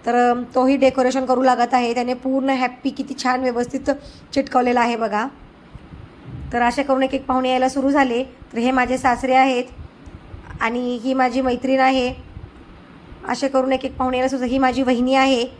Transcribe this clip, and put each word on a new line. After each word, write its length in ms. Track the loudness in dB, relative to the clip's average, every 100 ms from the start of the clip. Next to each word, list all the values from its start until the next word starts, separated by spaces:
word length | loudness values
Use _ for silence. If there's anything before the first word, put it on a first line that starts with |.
| 0
तर, 260 | 2 2
अम, 120 | 2 -2 2
तोही 220 | 2 4
डेकोरेशन 480 | 4 4 0 0 0
करू 180 | 2
लागत 300 | 4 2 2
आहे. 200 | 2 0
त्याने 200 | -2 -2
पूर्ण 360 | -4 -2 -2 0
हॅपी 400 | 0 -2 -4 -8
किती 240 | -6 -10 -4
छान 180 | -2 0
व्यवस्थित 500 | -2 -2 -4 -4 -4 -4 -8 -20 -6
चिटकवलेला 480 | -4 0 2 2 2
आहे 140 | 2 0
बघा. 320 | -2 -2 -4 -8 -20 -20 -20 -20 -20 -20 -20 -20 -16 -14 -6
तर 80 | 0
असे 220 | 0 0
करून 200 | 0 2
एक 100 | 2
एक 120 | -2 0
पाहुणे 240 | 0 2
यायला 200 | 2 0
सुरू 200 | 0 2
झाले. 340 | 2 2 0
तर 340 | -4 -12 -10 -2
हे 140 | 0
माझे 260 | 0 0 0
सासरे 360 | 0 0 2
आहेत 300 | 4 4 2 -4 -12 -20 -20 -20 -20 -18 -20 -16 -4
आणि 380 | -4 -2 -4 -4
ही 100 | -2
माझी 280 | 0 0 0
मैत्रीण 380 | -2 -2 0 2
आहे. 340 | 4 2 -2 -6 -16 -18 -18 -20 -20 -20 -20 -20 -20 -14 -8
असे 180 | -4 0
करून 260 | 0 0
एक 120 | -2 -4
एक 120 | -4
पाहुणे 200 | -2 0
यायला 120 | 0
सुरू, 140 | -2
ही 140 | -2 2
माझी 260 | 2 2
वहिनी 320 | 0 2 2 4
आहे. 260 | 4 2 -2